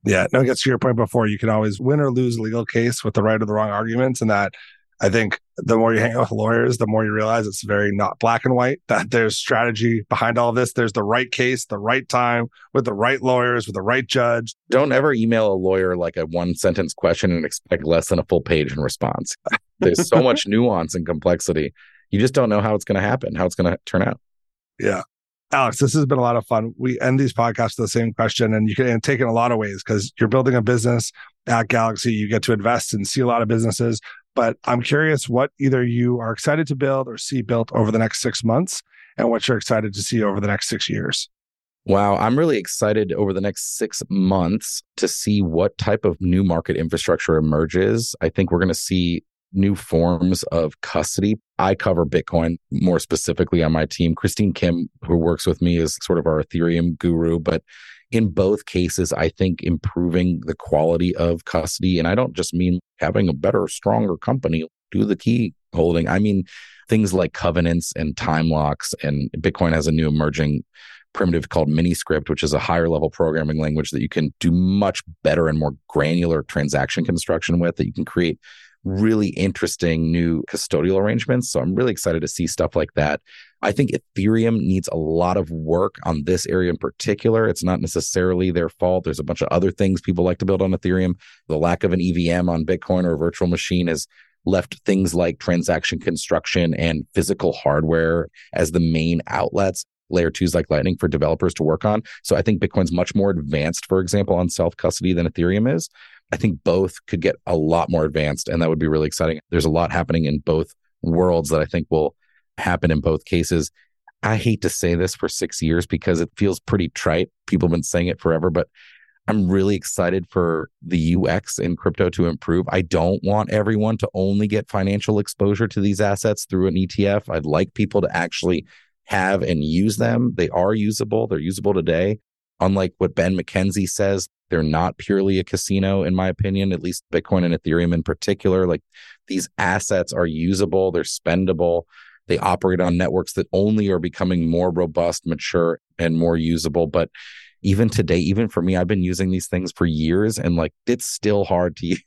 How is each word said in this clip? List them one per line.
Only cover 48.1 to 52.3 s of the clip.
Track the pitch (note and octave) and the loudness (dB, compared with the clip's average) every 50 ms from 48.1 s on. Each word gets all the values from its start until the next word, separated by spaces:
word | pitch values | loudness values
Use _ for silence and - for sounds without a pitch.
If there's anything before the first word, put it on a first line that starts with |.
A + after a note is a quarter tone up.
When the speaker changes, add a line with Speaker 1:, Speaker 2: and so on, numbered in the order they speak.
| - - | -6 -4
Speaker 2:
I | - | -4
think | D#2+ - - F#2+ F2 | -2 0 0 0 2
we're | - F2 | 2 2
gonna | F#2 F2+ E2+ | 2 0 0
see | - - - F#2 F#2 F2 F2 E2+ D#2+ _ _ _ _ _ _ - | -2 -4 -2 0 0 2 0 -2 -4 _ _ _ _ _ _ -2
new | G2 G2 G2+ G2+ | 0 2 2 0
forms | - - - - E2 E2+ F2 F2 D#2+ F2 F#2 F#2 - - | -2 -4 0 2 2 4 2 2 2 2 0 0 0 -2
of | - D#2+ E2+ D#2+ D2+ - _ | -2 0 0 0 0 -4 _
custody. | - - - E2 D2+ - - - F#2+ G#2 A2 - _ _ _ | -12 -4 -2 -2 -2 -2 -2 0 0 0 0 -2 _ _ _
I | - F2 F#2+ G2 | 0 2 2 0
cover | F#2+ - G#2 F2+ E2+ E2 | 0 0 0 2 2 0
Bitcoin | C#2 - D#2+ D2+ - | 2 0 -2 -2 0